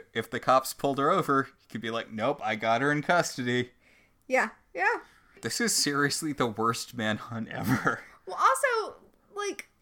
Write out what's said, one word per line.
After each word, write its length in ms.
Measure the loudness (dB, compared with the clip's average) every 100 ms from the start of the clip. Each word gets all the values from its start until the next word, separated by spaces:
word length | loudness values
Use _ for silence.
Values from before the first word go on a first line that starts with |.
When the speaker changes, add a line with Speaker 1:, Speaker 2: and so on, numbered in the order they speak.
| -6
Speaker 1:
if 160 | -6 -4
the 80 | -2
cops 320 | 4 4 2
pulled 260 | 0 0 2
her 120 | 2
over, 380 | 2 4 2 0
you 160 | -8 _
could 120 | -8
be 80 | -4
like, 220 | -4 -6
"Nope, 280 | -2 -2 0
I 100 | -2
got 260 | 0 2 2
her 120 | 2
in 100 | 2
custody." 680 | 2 2 2 -2 -2 0 -2 _ _ _ _ _ -2
Speaker 2:
Yeah, 220 | -2 -2 -6 _
yeah. 140 | -2 -2 -2 -6 _ _ -10
Speaker 1:
This 180 | -6 -2
is 140 | 0
seriously 580 | 0 0 2 0 0 -4
the 140 | -2 -2
worst 500 | 0 0 -2 -6 -4
manhunt 520 | -2 -2 -6 -8 -8
ever. 500 | -4 0 0 0 -2
<laughs> 60 | -6 -18
Speaker 2:
Well, 120 | -10 2
also, 600 | 4 4 2 0 -2 -10 -20 _ _
like, 340 | -8 -8 -8 -14 _